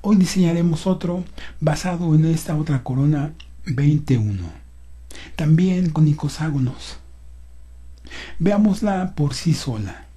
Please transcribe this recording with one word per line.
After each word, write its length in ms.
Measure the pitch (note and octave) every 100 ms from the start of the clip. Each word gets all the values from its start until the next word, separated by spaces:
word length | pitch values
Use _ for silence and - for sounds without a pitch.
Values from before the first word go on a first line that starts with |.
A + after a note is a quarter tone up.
Hoy 160 | G3 G#3
diseñaremos 720 | F3+ F#3+ F3 E3+ F3 D#3+ -
otro 360 | F3+ E3+ F3 F3+ - - -
basado 520 | D#3 D3 F#3 F3 E3+ D#3
en 80 |
esta 320 | D#3+ E3 - D#3
otra 260 | D3+ C#3
corona 520 | - C3 C#3+ D3+ D3 - - -
veinte 540 | - B2+ C#3+ D3+ - B2+
uno, 320 | G#2 G2 E2+ - - - - - - - - -
también 540 | D#3 D#3+ F#3 F3+ F3+
con 180 | D#3 D#3
icoságonos. 920 | D3 C#3+ - D#3+ C#3+ B2+ C3+ - - - - - - - - - - - - - - - -
Veámosla 760 | E3+ G3+ G#3+ F#3+ G#3+ F#3+ F#3
por 200 | - D3
sí 200 | - E3+
sola. 520 | D3+ - A2+ G2 - -